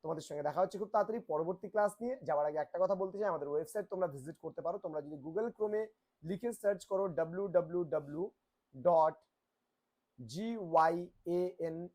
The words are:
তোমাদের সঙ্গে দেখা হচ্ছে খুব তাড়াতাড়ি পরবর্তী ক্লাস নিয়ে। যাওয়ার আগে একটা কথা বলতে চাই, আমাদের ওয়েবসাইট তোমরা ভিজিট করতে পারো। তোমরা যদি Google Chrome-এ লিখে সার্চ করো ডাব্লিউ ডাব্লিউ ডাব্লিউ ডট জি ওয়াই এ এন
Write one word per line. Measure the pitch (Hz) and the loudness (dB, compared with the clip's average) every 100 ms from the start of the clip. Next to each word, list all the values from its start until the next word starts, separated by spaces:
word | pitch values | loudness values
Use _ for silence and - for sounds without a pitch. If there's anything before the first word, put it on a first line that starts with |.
তোমাদের | 156 160 147 | -4 -6 -6
সঙ্গে | 147 147 | -4 -2
দেখা | 147 | 2
হচ্ছে | 185 185 | 0 0
খুব | 202 | 0
তাড়াতাড়ি | 220 202 226 - | 2 2 0 -2
পরবর্তী | 156 165 180 196 | 0 0 -2 -2
ক্লাস | 214 208 - | 2 2 2
নিয়ে। | 240 254 160 | -6 -4 0
যাওয়ার | 147 151 | 2 2
আগে | 151 | 0
একটা | 143 175 | -4 0
কথা | 185 190 | 2 2
বলতে | 190 196 | -2 0
চাই, | 208 | 0
আমাদের | 165 143 | 0 0
ওয়েবসাইট | 147 156 214 180 | -2 -2 -6 -4
তোমরা | 185 180 | -2 -2
ভিজিট | 139 135 165 | -2 -10 -10
করতে | 160 - 165 | -10 -6 -6
পারো। | 190 180 | -4 -4
তোমরা | 156 143 | -6 -8
যদি | 151 139 | -10 -6
Google | 170 233 - | -4 -4 -2
Chrome-এ | 214 214 214 _ _ _ | -2 -2 -4 _ _ _
লিখে | 160 190 240 226 | -8 -4 -4 -2
সার্চ | 202 202 - | 0 -2 -2
করো | 190 196 151 | 0 0 0
ডাব্লিউ | 160 175 196 175 | -2 -2 2 2
ডাব্লিউ | 156 175 165 | 2 -2 0
ডাব্লিউ | 151 143 151 196 _ _ _ _ 135 | -2 -4 -6 -6 _ _ _ _ 0
ডট | 127 170 156 156 _ _ _ _ _ _ _ _ _ - | 4 6 6 2 _ _ _ _ _ _ _ _ _ -18
জি | 120 143 226 226 175 | -12 -6 -6 -4 4
ওয়াই | 160 160 170 175 _ - 175 | 6 6 4 -4 _ -2 0
এ | 180 175 165 | 0 -2 -6
এন | 165 175 | -4 -10